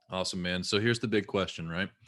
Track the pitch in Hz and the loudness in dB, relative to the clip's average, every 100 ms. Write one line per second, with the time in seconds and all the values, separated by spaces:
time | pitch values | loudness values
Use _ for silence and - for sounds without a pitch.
0 | - 92 92 95 90 92 87 104 117 117 | -6 -4 -2 -2 -2 -2 0 2 2 2
1 | 113 107 - 98 90 - 82 82 98 - | 2 2 2 0 0 -4 -6 -4 -4 -8